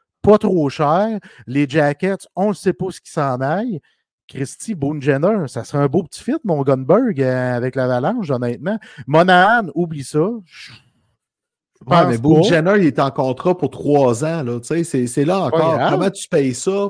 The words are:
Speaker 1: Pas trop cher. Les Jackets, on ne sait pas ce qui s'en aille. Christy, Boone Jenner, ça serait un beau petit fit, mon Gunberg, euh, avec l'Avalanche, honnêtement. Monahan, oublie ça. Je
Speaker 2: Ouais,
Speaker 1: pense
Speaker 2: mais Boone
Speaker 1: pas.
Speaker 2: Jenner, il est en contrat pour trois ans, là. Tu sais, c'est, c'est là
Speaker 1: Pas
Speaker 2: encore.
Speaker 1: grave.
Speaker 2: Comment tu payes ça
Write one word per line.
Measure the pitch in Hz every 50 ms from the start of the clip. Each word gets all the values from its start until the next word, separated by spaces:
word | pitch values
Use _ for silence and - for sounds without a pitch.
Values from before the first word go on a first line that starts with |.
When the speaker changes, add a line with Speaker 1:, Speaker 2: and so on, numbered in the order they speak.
| _ _ _ _
Speaker 1:
Pas | - 202 208
trop | 214 - 208 190 175 151 139
cher. | - - 156 143 156 180 208 226 226 202 - - - - 113
Les | - 123 143 147
Jackets, | 139 123 160 147 147 143 - - 185 196 180 - - _
on | - 190 214
ne | 196
sait | - - 190 170
pas | - 185 190
ce | 170 -
qui | - -
s'en | - - 147 139 127 123
aille. | 127 139 156 190 226 254 208 143 - _ _ _ _ _ _ _ _
Christy, | - - 127 135 127 - - - - 226
Boone | 165 135 139 156 151
Jenner, | 131 143 139 135 147 190 226 208 165
ça | 127 - 117 110
serait | - - 143 143
un |
beau | 143 127 180 190
petit | - - - -
fit, | - 269 330 -
mon | 214 165 143 139
Gunberg, | 131 139 131 131 127 170 220 269 240 180 135 135
euh, | 127 127 127 127 127 123
avec | 120 117 127 127
l'Avalanche, | 135 127 127 127 123 127 160 220 254 202 139
honnêtement. | 139 120 123 120 120 95 123 175 214 226 - - - - -
Monahan, | - 143 160 175 185 185 180 185 202 233 240 220 175 -
oublie | 165 175 165 160 143 135
ça. | - - 151 160 196 240 226 185
Je | _ - - - - - - _ _ _ _ _ _ _ _ _ _ _ _ _ _ _ _ _ _ _ _ -
Speaker 2:
Ouais, | 120 156
Speaker 1:
pense | 175 170 -
Speaker 2:
mais | 120 117
Boone | 117 147 160 156 170
Speaker 1:
pas. | 220
Speaker 2:
Jenner, | 175 160 156 180 202 208
il | 190
est | 151 127 -
en | 143 139 131
contrat | - 135 131 127 - - 180 180
pour | 180 - 135
trois | - - - 135 147 143 139 123 117 110 147
ans, | 156 165 165 143
là. | 120 120 120
Tu | 117
sais, | - - 170 170
c'est, | 160 - 135 123
c'est | 120 - - 143
là | 151 185 196 180 131
Speaker 1:
Pas | 139 165
Speaker 2:
encore. | 156 165 160
Speaker 1:
grave. | 139 135 170 143
Speaker 2:
Comment | 143 180 196
tu | - - - -
payes | - 160 143 131 123
ça | 123 - 190 190 202 202 196